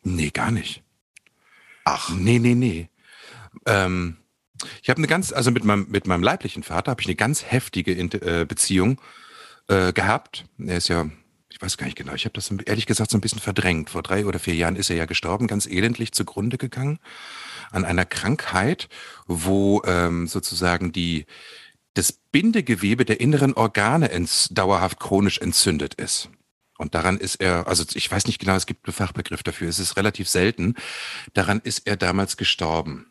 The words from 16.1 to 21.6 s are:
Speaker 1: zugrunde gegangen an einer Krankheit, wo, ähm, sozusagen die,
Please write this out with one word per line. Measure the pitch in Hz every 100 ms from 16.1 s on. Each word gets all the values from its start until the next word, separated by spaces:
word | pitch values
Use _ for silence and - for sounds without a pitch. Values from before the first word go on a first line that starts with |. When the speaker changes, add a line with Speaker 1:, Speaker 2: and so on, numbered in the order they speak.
Speaker 1:
zugrunde | - 92 - 107 127
gegangen | 127 - 135 156 - - - - - - -
an | - 95
einer | 90
Krankheit, | 90 - - 147 - 92 107 185 - - - - -
wo, | 85 85 98 98 101 -
ähm, | 87 87 85 85
sozusagen | 98 - 87 90 87 90
die, | 85 87 80 73 - - -